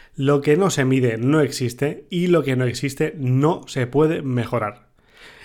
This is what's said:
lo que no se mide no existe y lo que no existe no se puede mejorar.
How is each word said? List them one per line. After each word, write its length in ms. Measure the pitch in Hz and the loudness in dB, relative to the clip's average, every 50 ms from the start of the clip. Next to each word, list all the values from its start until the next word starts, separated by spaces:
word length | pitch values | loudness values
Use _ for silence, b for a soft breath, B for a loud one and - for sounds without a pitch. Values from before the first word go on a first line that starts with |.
| B B B | B B B
lo 240 | - 135 139 147 139 | -2 0 2 2 2
que 160 | 139 147 151 | 4 2 4
no 140 | 180 202 175 | 4 2 2
se 140 | - 151 131 | 2 0 2
mide 340 | 131 131 131 123 120 110 110 | 2 2 2 2 0 0 0
no 220 | 120 135 151 156 | 0 2 2 2
existe 680 | 143 120 - - 127 117 - - 143 151 175 - - _ | 2 0 -2 -4 -4 -6 -4 -4 -4 -4 -4 -8 -10 _
y 180 | 190 170 180 180 | -4 -2 2 2
lo 140 | 175 160 135 | 2 2 2
que 120 | 135 131 | 0 0
no 80 | 127 127 | 0 0
existe 500 | 120 - - 143 135 127 - 156 156 - | -2 -2 -4 -6 -6 -4 -4 -4 -4 -4
no 460 | 160 131 127 127 131 143 160 180 - - | -4 -2 0 2 2 2 2 0 -2 -6
se 200 | - - 135 120 | -8 -6 -4 -4
puede 360 | 123 135 143 156 156 170 165 | 0 2 2 2 2 0 -2
mejorar. 680 | 151 131 123 123 113 - 123 117 107 104 - - _ _ _ B B B B B B B B B | -4 -4 -4 -4 -2 -2 -4 -4 -4 -6 -8 -12 _ _ _ B B B B B B B B B